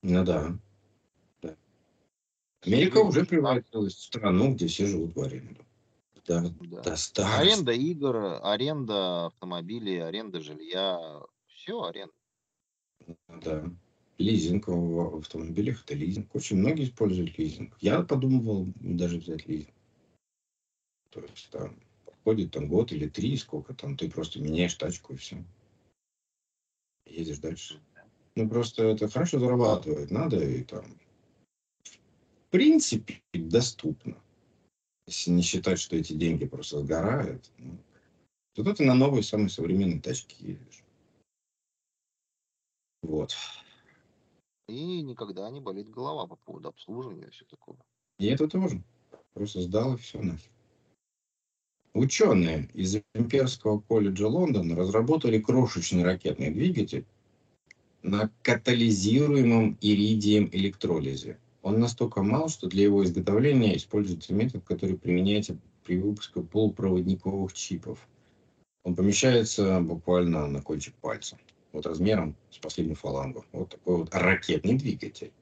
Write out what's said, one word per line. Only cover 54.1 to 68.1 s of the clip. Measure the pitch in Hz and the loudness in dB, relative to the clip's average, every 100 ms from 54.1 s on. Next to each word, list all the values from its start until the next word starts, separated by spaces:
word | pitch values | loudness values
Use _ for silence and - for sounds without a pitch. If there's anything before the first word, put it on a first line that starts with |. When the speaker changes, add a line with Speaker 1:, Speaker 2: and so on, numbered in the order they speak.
| 92 104 | 2 0
Speaker 1:
Лондона | 147 175 113 85 | 2 2 2 0
разработали | 82 92 107 120 156 120 110 | 0 2 2 2 2 4 2
крошечный | 107 127 123 - 85 92 | 4 4 4 0 0 2
ракетный | 87 92 - - 92 | 2 2 -2 -2 -2
двигатель | 82 165 160 98 - - _ _ _ _ _ _ - _ _ | 2 2 2 -2 -4 -8 _ _ _ _ _ _ -20 _ _
на | - 101 107 _ | -2 0 0 _
катализируемом | - 120 - 120 117 101 95 123 147 143 120 113 107 - | 0 2 2 4 4 4 4 4 4 4 6 6 4 2
иридием | 104 104 104 110 104 107 98 | 2 4 4 4 4 4 4
электролизе. | 92 98 - 104 82 69 67 - - _ _ | 2 -2 -2 -2 -2 -2 -6 -10 -14 _ _
Он | 95 107 | -2 2
настолько | 120 - 113 101 | 2 0 -2 0
мал, | 98 127 160 | 2 2 0
что | 160 92 | -4 -4
для | 92 | 4
его | 101 101 | 6 6
изготовления | 95 87 87 101 139 139 110 85 | 4 2 2 4 6 6 6 2
используется | - 104 101 85 - | 0 -2 -2 -4 -2
метод, | 95 120 110 | 0 0 -2
который | - 87 95 90 | -4 -2 -2 -2
применяется | - 90 95 104 - 85 - _ | 0 2 4 2 0 -8 -12 _
при | - 90 | -2 0
выпуске | 101 104 - - | 0 -4 -6 -8
полупроводниковых | 85 104 107 90 95 92 90 92 95 98 92 | -2 2 2 2 0 2 2 -2 -2 -4 -6
чипов. | - - 87 90 87 - | -6 -8 -8 -8 -14 -16